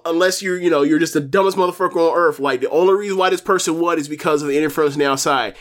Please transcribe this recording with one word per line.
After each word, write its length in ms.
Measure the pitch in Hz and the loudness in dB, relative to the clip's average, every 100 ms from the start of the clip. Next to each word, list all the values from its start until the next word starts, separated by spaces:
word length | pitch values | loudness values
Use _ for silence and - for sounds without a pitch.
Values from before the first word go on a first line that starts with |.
| 170 | -4
unless 360 | 165 185 180 | 0 0 0
you're, 160 | 196 180 | -4 -4
you 120 | 175 | 0
know, 120 | 151 | 2
you're 160 | 147 156 | 2 2
just 140 | 165 | 0
the 80 | 156 | -2
dumbest 360 | 135 196 190 190 | -2 0 2 2
motherfucker 380 | 180 - 180 170 | -2 0 -2 0
on 200 | 165 156 | 2 2
earth. 240 | 165 143 | 2 0
Like, 200 | 139 127 | -2 -2
the 100 | 131 | 0
only 240 | 151 185 | 2 4
reason 240 | 196 208 190 | 2 0 0
why 120 | 185 | 0
this 120 | 180 | 0
person 360 | - 185 185 165 | 0 -2 0 -2
won 200 | 170 165 | 0 -2
is 100 | 143 | -4
because 340 | 151 165 151 | -6 -2 0
of 60 | 147 | 0
the 80 | 143 | 0
interference 380 | 156 143 147 | 0 0 -2
on 60 | 143 | 0
the 60 | 143 | 0
outside. 480 | 131 160 135 110 - | 0 0 0 -2 -8